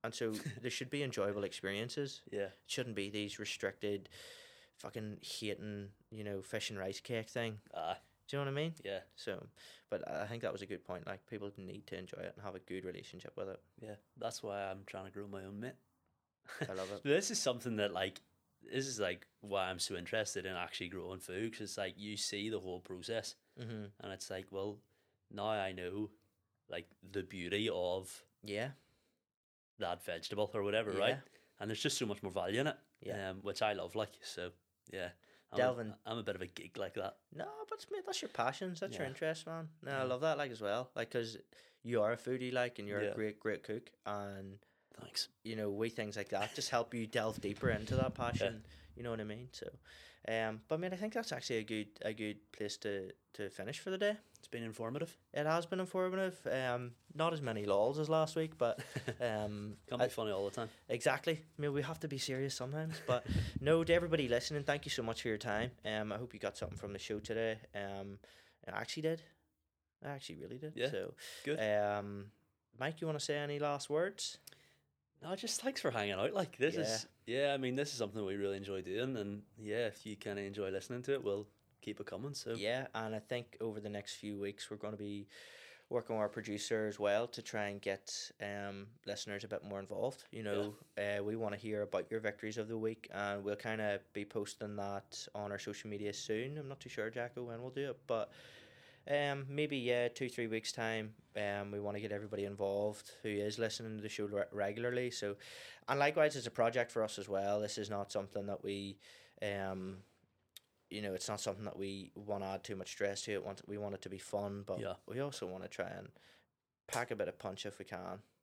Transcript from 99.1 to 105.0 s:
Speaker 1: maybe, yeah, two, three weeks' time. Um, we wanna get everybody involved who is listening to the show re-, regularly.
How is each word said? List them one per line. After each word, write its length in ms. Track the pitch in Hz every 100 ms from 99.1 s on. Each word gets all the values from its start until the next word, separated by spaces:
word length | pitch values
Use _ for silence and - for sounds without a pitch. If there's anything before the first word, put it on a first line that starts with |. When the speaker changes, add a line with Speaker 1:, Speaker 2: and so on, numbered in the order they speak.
| 143 143 139 135
Speaker 1:
maybe, 280 | 143 151 139
yeah, 320 | 120 123 120
two, 180 | 120 127
three 200 | - 113
weeks' 260 | 110 -
time. 420 | - 113 113 107 110 - 107
Um, 340 | 104 101 101
we 80 | 104
wanna 220 | 101 104
get 100 | 107
everybody 320 | 101 104 101
involved 680 | 101 101 98 101 104 107 - -
who 60 | 110
is 280 | 101 104 110
listening 360 | 113 - 113 110
to 60 |
the 80 | 104
show 160 | - 104
re-, 180 | 101 101
regularly. 600 | 101 101 107 120 123